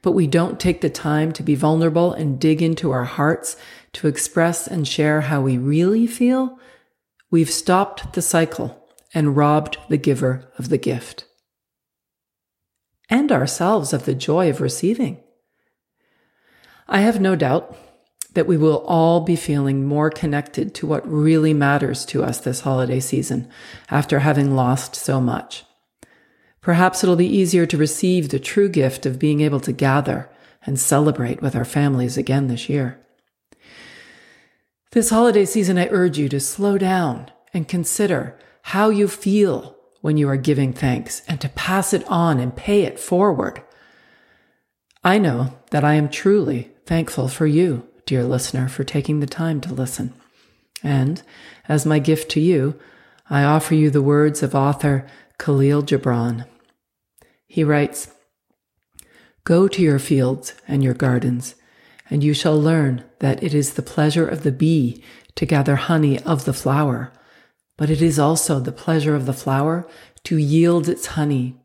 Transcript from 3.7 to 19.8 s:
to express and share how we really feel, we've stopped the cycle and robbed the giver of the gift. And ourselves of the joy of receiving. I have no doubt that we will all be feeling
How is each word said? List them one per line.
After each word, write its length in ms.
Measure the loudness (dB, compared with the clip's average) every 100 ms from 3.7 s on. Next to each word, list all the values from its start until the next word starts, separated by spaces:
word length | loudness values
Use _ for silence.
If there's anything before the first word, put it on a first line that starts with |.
| -20 _
to 160 | -2 -2
express 580 | -2 -4 0 0 -2 -6
and 220 | -6 -4
share 340 | 0 2 2
how 180 | 0 0
we 160 | 0 0
really 480 | 0 2 2 2 0
feel, 520 | 0 0 2 -2 -6 -20 _ _ _ _ _ _
we've 200 | 0 0
stopped 640 | -2 0 2 0 -6 -8
the 80 | -6
cycle 640 | 0 0 0 -4 -10 -12 _ _ _
and 220 | -2 0 2
robbed 420 | 2 2 -2 -12 -4
the 80 | -2
giver 540 | 0 0 -2 -4 -8 -12
of 100 | -4
the 100 | -2
gift. 460 | -2 -6 -10 -20 -20 _ _ _ _ _ _ _ _ _ _ _ _ _ _ _ _ _ _
And 220 | 0 2
ourselves 640 | 2 0 -2 0 0 0
of 120 | -2
the 100 | -2
joy 360 | -4 0 2 2
of 100 | 0
receiving. 600 | -4 -2 -2 0 -4 -6 _ _ _ _ _ _ _ _ _ _ _ _ _ _ _ _ -2
I 120 | 2
have 200 | 4 2
no 160 | 2 2
doubt 400 | 2 0 -2 -20 -20 _ _ _ -6
that 120 | -2 2
we 120 | 4
will 260 | 4 2 0
all 360 | 2 4 2
be 120 | 2
feeling 520 | -2 0 0 0 0